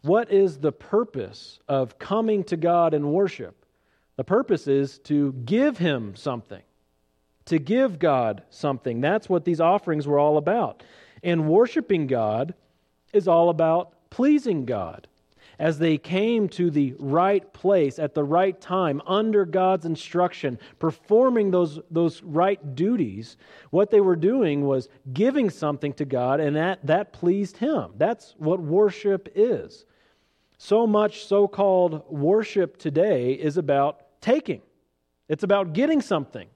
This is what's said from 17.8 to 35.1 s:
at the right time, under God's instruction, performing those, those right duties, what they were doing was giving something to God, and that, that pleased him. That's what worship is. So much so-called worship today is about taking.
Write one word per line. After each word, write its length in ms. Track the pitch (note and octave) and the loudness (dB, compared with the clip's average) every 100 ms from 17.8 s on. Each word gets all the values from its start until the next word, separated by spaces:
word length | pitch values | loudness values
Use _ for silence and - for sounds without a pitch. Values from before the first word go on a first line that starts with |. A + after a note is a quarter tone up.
| C#3+ B2 | 2 -2
at 160 | D3+ | -6
the 120 | - C#3+ | -4 0
right 340 | D#3+ G3 F3+ | 2 0 -4
time, 420 | - F#3 F3 C#3 - | -6 -2 -2 -4 -2
under 380 | F#3+ A3 G#3 F3+ | -2 2 0 0
God's 400 | F3+ F#3 F#3+ E3 | 0 0 0 -2
instruction, 720 | D#3+ - E3+ F3+ - C#3+ A#2 - _ | -8 -6 -2 -2 -2 -8 -8 -16 _
performing 680 | E3 - _ G#3+ C4 A#3 G3+ | -6 -6 _ 4 4 2 0
those, 300 | F3+ F3 D3+ - | 0 0 -4 -6
those 320 | E3 E3+ - | -2 -2 -2
right 520 | F3+ D3+ F#3+ G3 D3 B2+ | -6 0 0 -2 -8 -4
duties, 640 | F#3 A#3+ B2 G2 A2+ - - - - | -2 0 -4 -6 -16 -20 -20 -20 -4
what 200 | E3 G#3 | 0 4
they 120 | G#3+ | 4
were 160 | F#3+ E3+ | 4 2
doing 500 | F3 C4 F#3+ C#3+ C#3+ | 2 2 0 0 0
was 220 | C3+ A#2+ _ C#3 | -2 -4 _ -12
giving 360 | B2+ A#3 C#4+ A3 | 0 0 2 -2
something 440 | - D3+ C#3+ D3 | -2 -4 -4 -6
to 100 | - | -6
God, 380 | C#3+ C3 B2 C#3+ | -4 -2 0 0
and 160 | D3+ D3+ | 0 0
that, 280 | E3+ F#3 C#3 | -2 -4 0
that 280 | E3 G#3 | 0 0
pleased 420 | - F3 G3 G3 - | -4 0 0 -2 -4
him. 380 | C4+ C#4+ G2+ G2 | -2 -2 -6 -2
That's 400 | E3+ A#3 - _ | -2 -2 -10 _
what 220 | D#3 F#3 | -2 -2
worship 720 | D#3 F3 G#3 F#3 G3+ F#3+ G3 | 0 2 2 2 -2 -2 -4
is. 520 | F#3 A3+ A3+ - - _ _ _ _ _ _ _ _ | 0 0 0 -6 -18 _ _ _ _ _ _ _ _
So 280 | - G#3+ A#3 | 0 2 4
much 400 | G#3 G#3 - - | 2 0 -4 0
so-called 760 | G3+ G3+ G3+ G3 F#3 F3+ D#3 - | 2 2 2 2 4 2 -2 -10
worship 680 | D3+ D3 G#3 G#3+ G3+ E3 _ | -2 2 2 0 -2 -2 _
today 560 | D#3+ D3 G3+ D3+ B2 | -4 0 2 2 0
is 240 | C3+ D3+ D3+ | -2 -2 -2
about 460 | D3 C#3+ C#3 D3 _ _ | 0 2 0 -2 _ _
taking. 420 | - C#4 D4 D3 _ _ _ _ _ | 0 0 0 -10 _ _ _ _ _